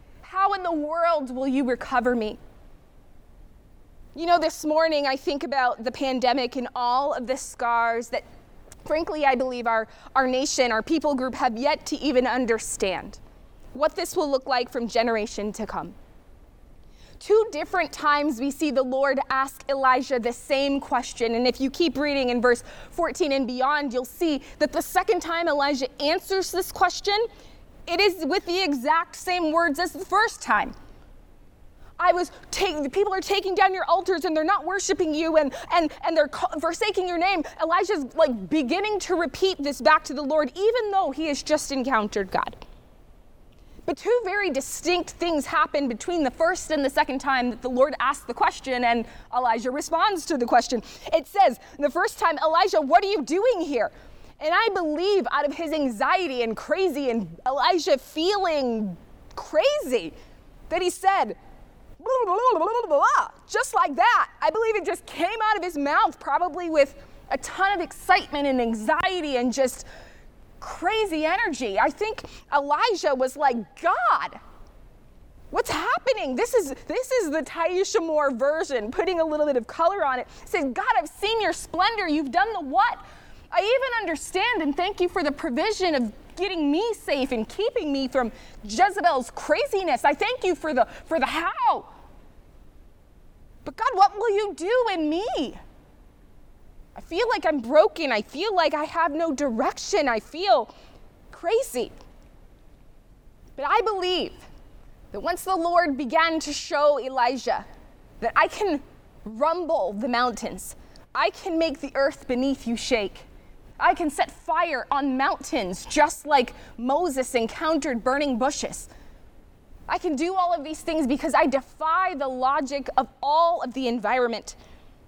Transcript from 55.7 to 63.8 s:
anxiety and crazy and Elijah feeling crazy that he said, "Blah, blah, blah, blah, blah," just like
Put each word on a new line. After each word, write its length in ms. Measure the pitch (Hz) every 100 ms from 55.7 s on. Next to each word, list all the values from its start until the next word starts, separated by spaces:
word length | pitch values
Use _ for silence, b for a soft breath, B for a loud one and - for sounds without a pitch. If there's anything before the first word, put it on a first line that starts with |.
anxiety 720 | 311 269 208 269 370 339 247
and 140 | 233 214
crazy 540 | - 302 381 269 269
and 300 | 233 175 170 254
Elijah 500 | 277 311 370 320 277
feeling 1000 | - 311 339 403 370 302 254 226 208 170 - - - -
crazy 760 | - 311 494 587 339 240 165 B B B - - -
that 140 | 339
he 80 | 359
said, 460 | - 381 392 233 170 - - - - - -
"Blah, 80 | 370 523
blah, 340 | 415 381 494 349
blah, 0 |
blah, 400 | 359 466 415 294
blah," 300 | 440 571 - - -
just 260 | 415 -
like 220 | 392